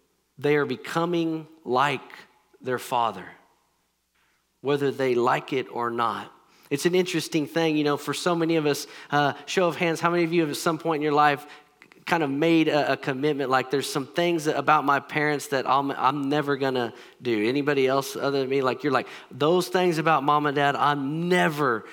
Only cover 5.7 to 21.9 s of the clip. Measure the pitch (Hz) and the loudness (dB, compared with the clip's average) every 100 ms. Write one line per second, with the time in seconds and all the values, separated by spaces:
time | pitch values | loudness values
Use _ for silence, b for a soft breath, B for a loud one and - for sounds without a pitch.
5.7 | 117 117 117 117 92 - - _ b b | -6 -4 -2 -2 -4 -10 -18 _ b b
6.7 | 143 175 180 180 165 - 165 143 165 160 | -2 0 2 0 -2 -2 -2 -2 0 0
7.7 | 151 147 143 - 139 180 170 165 165 147 | 2 0 -2 -4 -4 -2 0 0 0 0
8.7 | 143 - B B 143 143 - B - 175 | -2 -6 B B 0 0 -2 B 0 0
9.7 | 147 175 156 170 175 165 170 156 135 175 | 0 -2 0 0 2 2 2 0 0 -2
10.7 | 156 165 151 151 147 147 139 - B B | -2 -2 -2 2 4 4 2 -4 B B
11.7 | _ - - - 170 143 139 165 165 151 | _ -20 -14 -2 0 0 2 4 4 4
12.7 | 147 139 135 - 131 147 139 131 131 127 | 2 2 0 -2 -2 -2 0 0 0 0
13.7 | 139 131 151 131 - 175 170 151 131 139 | -2 -2 -4 -4 -2 0 0 0 0 2
14.7 | 151 139 139 - 151 151 147 - 135 - | 2 4 0 0 -2 -2 -2 -2 -2 2
15.7 | 131 139 - 127 147 139 147 143 139 135 | 2 0 0 0 0 0 0 0 -2 0
16.7 | 127 117 - B B 127 110 107 143 143 | -2 -4 -6 B B -2 0 0 0 0
17.7 | 139 131 135 135 - 135 139 131 139 131 | 2 2 2 -2 -4 -2 -2 0 0 0
18.7 | 120 147 131 - B B 127 147 180 175 | 0 0 0 -2 B B -2 2 2 2
19.7 | 185 180 160 160 151 139 147 147 143 143 | 0 2 2 2 2 4 2 2 2 2
20.7 | 127 135 143 135 156 175 180 175 147 139 | 2 2 0 -2 -4 0 2 2 0 0
21.7 | 113 - | -2 -6